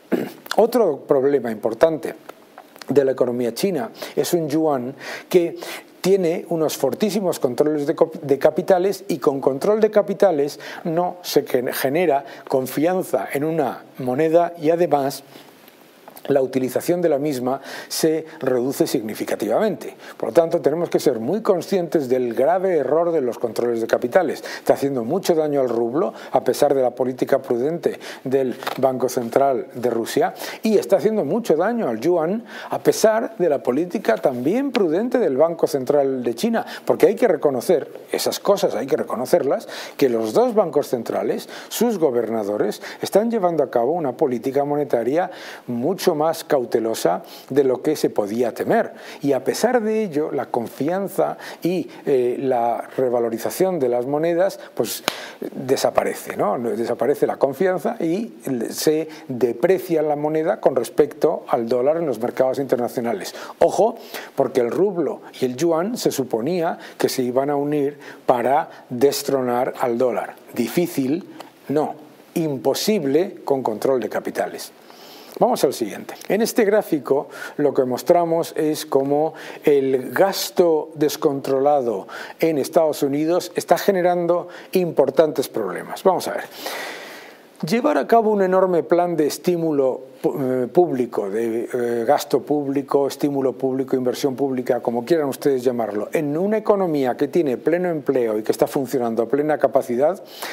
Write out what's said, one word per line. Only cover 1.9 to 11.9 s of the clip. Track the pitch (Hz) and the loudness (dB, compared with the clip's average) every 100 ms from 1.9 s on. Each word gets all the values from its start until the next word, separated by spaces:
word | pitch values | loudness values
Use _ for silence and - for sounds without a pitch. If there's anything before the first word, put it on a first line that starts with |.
| 151 - - - - - - - - - | -2 -6 -10 -16 -20 -20 -20 -20 -16 -2
de | 135 | 2
la | 135 | 2
economía | 127 123 120 120 | 0 -2 -2 -4
china | 117 196 160 113 - - - | -2 -4 -2 -6 -10 -8 -6
es | 143 | -2
un | 175 156 | -2 0
yuan | 156 160 135 123 135 - - - | 0 0 -2 -4 -10 -14 -14 0
que | 185 170 123 - - - - | 2 2 -2 -12 -14 -16 -4
tiene | 180 196 170 180 - | 2 2 2 -2 -4
unos | 165 147 - | -2 -2 0
fortísimos | 135 120 214 190 180 147 | -2 0 0 0 -2 0
controles | 131 120 147 151 143 | 0 2 2 2 -2
de | 156 | 2
co-, | 160 - | 2 2
de | 139 - | -2 2
capitales | 156 165 - 185 190 190 - | 4 2 2 4 2 -2 -4
y | 160 | -2
con | 151 139 | 0 0
control | 135 135 185 214 | 0 0 2 2
de | 214 | 4
capitales | 214 196 196 202 151 143 - - - 180 | 4 2 4 4 4 0 -4 -14 -10 -4
no | 165 180 180 | -2 -2 -4
se | - 151 | -2 0
gen-, | 135 131 131 | 2 0 -2
genera | - 135 | -2 0